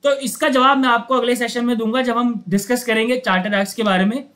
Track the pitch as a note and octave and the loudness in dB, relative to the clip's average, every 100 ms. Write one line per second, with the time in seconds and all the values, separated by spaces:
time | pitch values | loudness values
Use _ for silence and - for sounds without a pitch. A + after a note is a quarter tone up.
0 | C#4+ C#4 C4+ - D#4 C4 C4 C#4 C4 A#3 | 0 -2 -4 -2 0 2 4 4 2 2
1 | A#3 C4 A#3+ B3 A#3 A#3+ A#3+ A#3 A3 B3 | 2 0 0 0 -2 -2 -2 0 0 0
2 | B3 A#3 B3 A3+ - G3 - B3 A#3+ A3 | 0 0 0 -2 -2 -2 0 -2 0 0
3 | A3+ B3 A3 F#3 F#3+ G3+ G3+ - G#3+ F#3 | 0 0 0 0 0 -2 -2 -2 0 2
4 | F#3+ B3 C#4 | 2 -2 -8